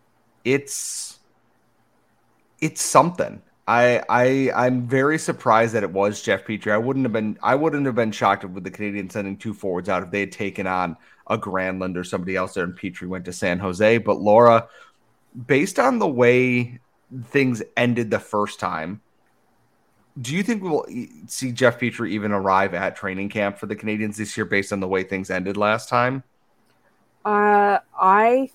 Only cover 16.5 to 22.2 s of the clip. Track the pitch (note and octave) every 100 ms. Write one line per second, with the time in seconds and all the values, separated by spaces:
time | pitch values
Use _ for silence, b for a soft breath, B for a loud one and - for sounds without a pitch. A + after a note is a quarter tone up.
16.5 | B2 B2 A#2+ _ _ _ C3 A#2 D3 C3
17.5 | A2+ - - B2 A#2+ A2 G2+ - G#2 G2+
18.5 | - F#2 E2 D#2+ G#2 _ _ _ _ _
19.5 | _ _ _ _ _ _ - A#2 E3+ G3+
20.5 | A3 F#3 D3+ - B2 A2+ D2+ - - C3
21.5 | A#2+ B2+ A#2+ A#2+ - A2 G#2